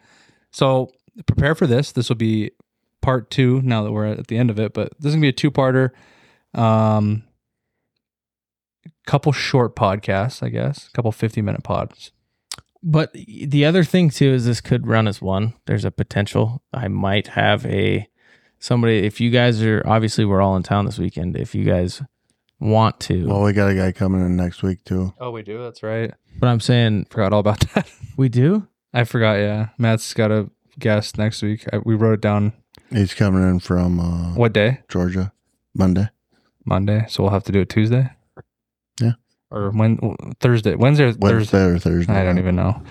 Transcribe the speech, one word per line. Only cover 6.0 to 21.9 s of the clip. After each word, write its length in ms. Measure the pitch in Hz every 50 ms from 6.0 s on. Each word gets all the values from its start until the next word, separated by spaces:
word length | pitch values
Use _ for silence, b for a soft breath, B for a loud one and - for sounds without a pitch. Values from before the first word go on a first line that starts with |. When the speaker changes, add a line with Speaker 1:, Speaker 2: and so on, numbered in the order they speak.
| b b b b b b b b b b -
Speaker 1:
Um, 720 | 123 117 110 110 110 110 110 107 107 104 104 104 110 - _ _ _ _ _ _ _ _ _ _ _ _ _ _ _ _ _ _ _ _ _ _ _ _ _ _ _ _ _ _ _ _ 165 _ _ -
couple 260 | - - 139 - 151
short 420 | 131 - - - - 131 120 107 -
podcasts, 680 | - 117 95 98 104 - - 98 98 104 127 - -
I 80 | 127 120
guess. 360 | 117 113 120 135 143 - -
A 40 | _
couple 180 | - - 117 110
fifty-minute 540 | - - 113 110 - 107 104 101 104 - -
pods. 480 | - 95 - - - - _ - - _ _ _ _ _ _ _ - - - _ _ _ _
Speaker 2:
But 300 | - 165 151 156 156 -
the 520 | - - - - 104 - - 143 143 143 143
other 180 | 156 170 190
thing, 260 | 160 - - 185 175 151
too, 180 | - - 143 135 131
is 100 | 127 117
this 140 | 120 117 -
could 260 | - - 131 120 113
run 220 | 113 113 110 110 107
as 120 | 98 -
one. 340 | - 95 95 98 107 113 - _ -
There's 180 | - 107 104 104
a 60 | 101
potential. 720 | - - 110 - - 101 104 - - 107 113 113 120 - _ -
I 140 | - - 104
might 400 | 98 98 98 98 98 98 104 - -
have 380 | - 101 101 104 104 104 -
a, 400 | 107 101 98 98 98 98 98 101 _ _ b b b b b b b b b
somebody, 380 | - - 120 120 117 117 113 104
if 220 | 92 104 - -
you 100 | 117 120
guys 300 | 117 120 120 123 117 107
are, 200 | 113 113 110 - -
obviously 400 | - 110 113 110 107 - - 110
we're 160 | 101 98 95
all 140 | 98 98 95
in 60 | 92
town 220 | 90 - 101 101 98
this 120 | - 107
weekend. 400 | - 90 92 - - 85 90 80
If 200 | - 127 - -
you 80 | 101 101
guys 380 | 101 92 90 90 90